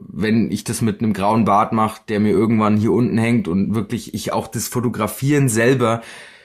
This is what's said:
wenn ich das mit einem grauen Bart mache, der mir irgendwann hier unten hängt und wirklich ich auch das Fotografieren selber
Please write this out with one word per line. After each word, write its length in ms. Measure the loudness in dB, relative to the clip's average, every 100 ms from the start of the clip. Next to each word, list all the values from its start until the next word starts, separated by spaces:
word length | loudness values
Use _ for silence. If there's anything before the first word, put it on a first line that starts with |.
| -8
wenn 440 | -6 0 2 0
ich 120 | -2
das 180 | -4 -2
mit 180 | -2 0
einem 100 | -2
grauen 300 | 0 0 2
Bart 300 | 4 2 2
mache, 280 | 0 0 -2 -6
der 120 | 0
mir 100 | 2
irgendwann 480 | 2 2 2 2 2
hier 140 | 2
unten 260 | 2 2 0
hängt 300 | 2 0 0
und 260 | 0 0
wirklich 400 | -2 -4 -6 -6
ich 180 | -8 -4
auch 160 | -4 -4
das 200 | -6 -6
Fotografieren 840 | -2 -2 -2 -4 -2 0 2 2
selber 520 | 2 2 4 2 0 -6 -20 -20 -20